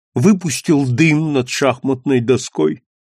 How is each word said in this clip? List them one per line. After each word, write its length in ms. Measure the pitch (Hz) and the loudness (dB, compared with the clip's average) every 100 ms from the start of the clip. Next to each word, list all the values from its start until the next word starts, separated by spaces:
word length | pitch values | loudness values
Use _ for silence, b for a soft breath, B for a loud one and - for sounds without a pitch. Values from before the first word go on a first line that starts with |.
| _ | _
выпустил 720 | - 175 196 170 - - 143 135 | 0 2 2 0 -6 -2 0 0
дым 460 | 120 160 151 156 | 2 2 2 0
над 160 | 143 123 | -2 -4
шахматной 720 | - 139 120 131 131 - 131 | -2 -2 -2 -4 -4 0 0
доской, 640 | 117 123 - - 156 - _ _ | 2 0 -2 -2 -2 -2 _ _